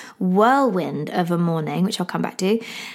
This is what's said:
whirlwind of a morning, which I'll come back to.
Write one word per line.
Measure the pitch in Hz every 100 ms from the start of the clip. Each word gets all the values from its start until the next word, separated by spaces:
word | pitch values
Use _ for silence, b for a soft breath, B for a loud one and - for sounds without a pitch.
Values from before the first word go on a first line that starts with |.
| B -
whirlwind | 180 185 220 269 262 185 147 143 151
of | - 170
a | 170
morning, | 170 165 151 151
which | 185 -
I'll | 180
come | 175
back | - -
to. | 185 226 B B B